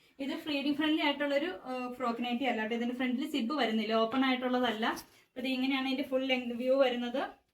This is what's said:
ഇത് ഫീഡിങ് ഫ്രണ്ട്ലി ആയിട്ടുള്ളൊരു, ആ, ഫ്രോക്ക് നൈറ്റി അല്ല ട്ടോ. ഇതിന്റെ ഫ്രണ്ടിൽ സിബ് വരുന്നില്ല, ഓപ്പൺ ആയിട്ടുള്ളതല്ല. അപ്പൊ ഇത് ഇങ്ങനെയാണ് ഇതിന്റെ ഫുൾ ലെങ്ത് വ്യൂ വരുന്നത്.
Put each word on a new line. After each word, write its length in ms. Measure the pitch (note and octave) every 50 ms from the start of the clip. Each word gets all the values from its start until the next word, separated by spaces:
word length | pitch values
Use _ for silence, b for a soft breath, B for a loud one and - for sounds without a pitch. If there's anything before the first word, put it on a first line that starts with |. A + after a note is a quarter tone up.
| b b b -
ഇത് 160 | C#4 C4 D#4+ D#4
ഫീഡിങ് 380 | - D#4 D4 C#4 C4+ D4 D4
ഫ്രണ്ട്ലി 260 | D4 D#4 D#4 D#4 E4
ആയിട്ടുള്ളൊരു, 580 | E4 D4 C#4+ D4 D4 C#4+ C#4 C#4+ D4 F4+ F#4+ - -
ആ, 300 | B3+ B3+ B3+ B3+ B3 B3
ഫ്രോക്ക് 300 | - B3+ A#3+ A#3 A#3 A#3+
നൈറ്റി 200 | B3 A#3+ A#3+ C#4
അല്ല 240 | B3+ A3+ A3 G#3+ G#3+
ട്ടോ. 80 | A#3
ഇതിന്റെ 200 | A#3 A#3 A#3+ B3+
ഫ്രണ്ടിൽ 360 | B3 C4 B3 B3+ B3+ D4+ D4+
സിബ് 220 | - C#4 A3+ A3+ D#4
വരുന്നില്ല, 400 | D4 B3 A3 A3 A3 G#3+ G#3 A3
ഓപ്പൺ 320 | A3+ A3+ A3+ A#3+ C4 C4
ആയിട്ടുള്ളതല്ല. 600 | C4 B3+ B3 B3+ B3+ B3+ B3 B3+ A#3+ A3 G#3+ A3+
അപ്പൊ 640 | C4+ E4 D#4+ - - - - _ _ _ B3+ A#3+ C4
ഇത് 80 | C4
ഇങ്ങനെയാണ് 320 | B3+ B3+ C4+ C#4 C4 C4 C4+
ഇതിന്റെ 220 | C4 C4+ C#4+ -
ഫുൾ 160 | C4 C4 C4
ലെങ്ത് 280 | C4 B3+ B3 B3 A#3+ A#3
വ്യൂ 220 | A#3 A3+ B3+ C4
വരുന്നത്. 540 | C4+ C4+ B3 A#3+ B3 A#3+ A#3+ A#3 C#4 F4+ - - - _ _